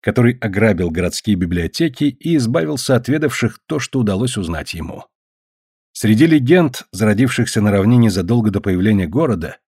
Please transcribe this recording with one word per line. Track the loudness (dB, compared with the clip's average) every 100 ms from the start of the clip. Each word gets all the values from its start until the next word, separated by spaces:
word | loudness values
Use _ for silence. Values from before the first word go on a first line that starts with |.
который | 0 2 2 2
ограбил | -4 0 2 2 -2
городские | -2 -4 -4 -2
библиотеки | 0 0 -2 -4 -2 -4 0
и | -4 -2 -2 0
избавился | 0 -2 -2 -6 0
от | 0 0
ведавших | -2 -2 -2 -4 -4 _
то, | -6
что | -4 -2
удалось | -2 0 -2 -4
узнать | -6 -6 -8
ему. | -12 -12 -14 -18 _ _ _ _ _ _ _ _
Среди | -4 2 4 4
легенд, | 4 4 4 2 -2 -14
зародившихся | -2 0 2 0 0 -2 0
на | 0
равнине | 2 4 4 4
задолго | 2 0 0 0
до | -2
появления | -2 0 2 0 0
города | -2 -2 -2 -6 -12